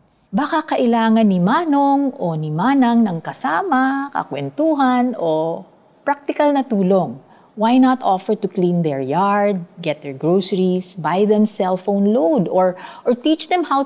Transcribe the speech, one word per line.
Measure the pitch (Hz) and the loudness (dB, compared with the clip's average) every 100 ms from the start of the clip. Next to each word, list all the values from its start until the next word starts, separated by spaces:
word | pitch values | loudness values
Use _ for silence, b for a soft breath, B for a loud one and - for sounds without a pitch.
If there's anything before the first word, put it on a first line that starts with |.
| _ _ - | _ _ -6
Baka | 196 294 320 | -4 -2 -2
kailangan | - 285 240 233 226 220 214 | -2 0 2 2 2 4 4
ni | 180 | 2
Manong | 180 302 339 277 277 277 277 - | 2 2 2 2 4 2 0 -4
o | 175 | -6
ni | 160 156 | -4 -4
Manang | 156 226 277 240 233 | -2 2 4 4 4
ng | 214 165 | 2 0
kasama, | 151 - 269 330 381 254 262 277 277 | -6 -6 -2 -2 0 0 0 -2 -4
kakwentuhan, | - - 139 139 143 320 285 262 247 247 - | -6 -6 -6 -6 -2 0 2 2 2 0 -2
o | 165 156 165 180 185 _ _ _ | -2 -2 -2 -6 -12 _ _ _
practical | - 285 - 294 294 285 | -4 -4 -4 0 2 0
na | |
tulong. | 269 202 185 190 143 131 - b b - | 0 0 2 2 0 -8 -18 b b -4
Why | 220 262 | 2 4
not | 254 254 | 4 2
offer | - 190 - | 0 -2 -2
to | 208 190 | -4 -2
clean | - 180 175 | -2 0 0
their | 160 135 | 0 -2
yard, | 131 160 202 202 202 190 170 - | -2 0 0 0 0 -2 -6 -8
get | 165 143 | -6 -6
their | 143 135 | -8 -4
groceries, | 151 190 185 185 185 180 - 180 | 0 0 0 0 0 0 -4 -6
buy | 156 180 208 | -2 0 2
them | 214 | 2
cell | 214 - 185 185 | 2 0 -2 -2
phone | 208 202 202 233 | -2 0 2 2
load, | 320 285 165 | 2 0 0
or, | 185 185 180 B B | 2 0 -2 B B
or | - | -4
teach | 247 302 311 - | -2 0 -2 0
them | 359 294 | -2 0
how | 269 | -2